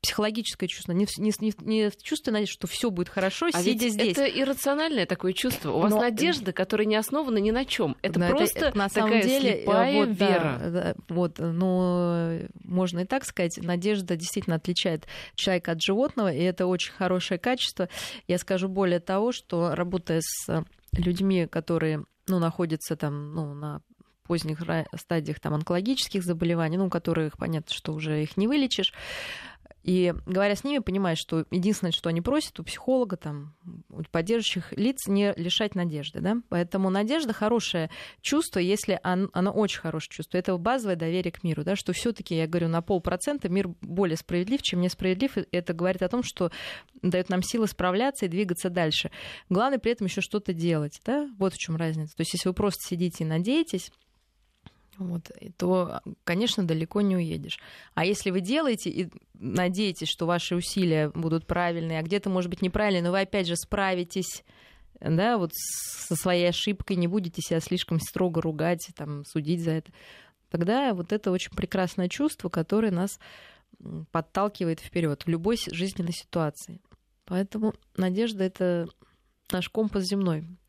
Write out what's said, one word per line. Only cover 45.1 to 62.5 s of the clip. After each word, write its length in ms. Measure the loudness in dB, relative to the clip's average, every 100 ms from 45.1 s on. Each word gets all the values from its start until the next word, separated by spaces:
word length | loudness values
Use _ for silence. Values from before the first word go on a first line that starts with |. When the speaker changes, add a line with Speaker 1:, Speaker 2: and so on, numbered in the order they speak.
| 2 0 0
Speaker 1:
И 80 | -2
это 220 | -2 -2
говорит 280 | 0 0 0
о 80 | 0
том, 140 | 0
что 260 | -4 -2 -2 -2 -12 -14 -18 -2
дает 260 | 0 2 2
нам 140 | 0
силы 240 | 0 0 0
справляться 580 | 2 0 2 2 0 -2
и 40 |
двигаться 420 | 0 0 0 0
дальше. 400 | 2 2 2 -2 -8 -14 -16 0
Главное 280 | 2 4 2
при 140 | 0
этом 160 | 0 -2
еще 140 | -2
что-то 300 | -2 -2 -2
делать, 460 | 0 2 2 0 -6 -2
да? 240 | -2 -2 -2
Вот 160 | -2
в 40 | -2
чем 160 | -6 -2
разница. 400 | -2 -2 -6 -4
То 40 |
есть 120 | -4
если 160 | 0 -2
вы 60 | 0
просто 260 | 0 0 -6
сидите 360 | -2 -2 -2
и 40 | -2
надеетесь, 640 | 0 2 2 0 -4 -6 _ _ _ _ _ _ _ -20 _ _ -10
вот, 320 | -6 -6 -8 -16
и 100 | -16
то, 520 | -2 2 2 2 -4 -10 -10
конечно, 400 | -2 0 2 0
далеко 380 | 0 0 0 2
не 140 | 2 2
уедешь. 440 | 0 -4 -6 -12 -12 -20 -8
А 120 | -2 0
если 240 | 0 0
вы 100 | 0
делаете 480 | 0 0 2 0 -2
и 200 | -4 -6 -8 _
надеетесь, 720 | -10 -2 0 0 2 0 -2 -6
что 160 | -2 0
ваши 300 | 0 0 -2
усилия 540 | -2 0 4 4 2
будут 360 | 0 0 0 0
правильные, 520 | 0 0 0 -2 -2
а 40 |
где-то, 260 | 0 -2 0
может 200 | 0
быть, 120 | 0